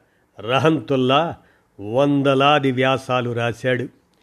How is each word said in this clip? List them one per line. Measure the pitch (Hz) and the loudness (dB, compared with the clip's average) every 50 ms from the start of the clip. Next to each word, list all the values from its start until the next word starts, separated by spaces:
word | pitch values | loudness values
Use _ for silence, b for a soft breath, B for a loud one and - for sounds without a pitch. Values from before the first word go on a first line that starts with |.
| _ _ _ _ _ _ _ - | _ _ _ _ _ _ _ -12
రహంతుల్లా | 98 113 127 127 131 160 160 135 - - 135 131 127 127 135 147 170 165 127 b b b b b b b _ - 98 104 113 | -6 -2 -2 2 2 2 0 0 -2 -2 -2 0 2 2 2 2 2 -2 -6 b b b b b b b _ -14 -10 -4 0
వందలాది | 131 143 143 143 139 135 139 135 135 139 143 151 147 135 135 | 0 2 2 2 2 2 2 2 4 4 4 4 2 2 0
వ్యాసాలు | 123 127 131 131 135 127 - - 127 127 120 123 | 0 0 0 0 0 -2 -4 -4 -4 -2 -2 -4
రాశాడు. | 117 117 117 117 110 - - 127 127 127 127 - _ _ _ _ _ _ | -4 -4 -4 -4 -4 -4 -2 -2 -2 -2 -4 -10 _ _ _ _ _ _